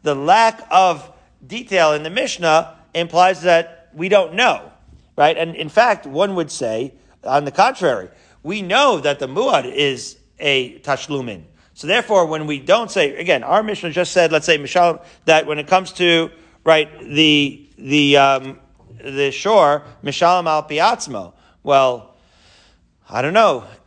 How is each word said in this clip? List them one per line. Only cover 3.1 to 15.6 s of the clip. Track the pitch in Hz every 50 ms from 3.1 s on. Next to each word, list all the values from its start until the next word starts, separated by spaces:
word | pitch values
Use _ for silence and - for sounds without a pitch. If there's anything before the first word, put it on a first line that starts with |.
| 160 170 180 185 190 151
that | 156 180 170 165 170 - - - _ _ _
we | 151 170
don't | 185 202 196 185 156 160
know, | 202 247 233 147 104 - - _ _ _ - - - _ _ _
right? | - 143 156 165
And | 165 165 165 165
in | - 160 151
fact, | - 208 233 247 208 165 -
one | 143 135 151 196 202 190
would | 180 160 139
say, | - - 131 113 110 113 127 139 _ _ _ _ _ _ -
on | - 131 143 147
the | 143
contrary, | - - 196 254 269 - 185 151 123 101 92 90 _ _ _ _ _ _ -
we | - 202 214
know | 190 175 196 254 285 277 214 160
that | 139 147 143
the | 143 143
Muad | 131 135 180 247 269 220 147 120
is | 123 - 139 147 139 131 120 - - - _ _ _ _
a | _ - 143 139 135 127 123 - -
Tashlumin. | - 147 139 127 - - 147 139 127 120 101 85 80 _ _ _ _ _ _
So | - -
therefore, | 151 196 240 - - 214 190 175
when | 156 160 156 156
we | 151 151 139
don't | 127 - 185 233 233 196
say, | - 196 156 143 117
again, | - 170 180 160 127
our | 117 131 165 208 214
Mishnah | 208 202 175 - 170
just | 139 180 180 -
said, | - 180 170 156
let's | 160 151 -
say, | - 165 147
Mishal, | 143 131 - 180 175 175 160 165 - - - _ _
that | - 160 156 151
when | 143 151
it | 151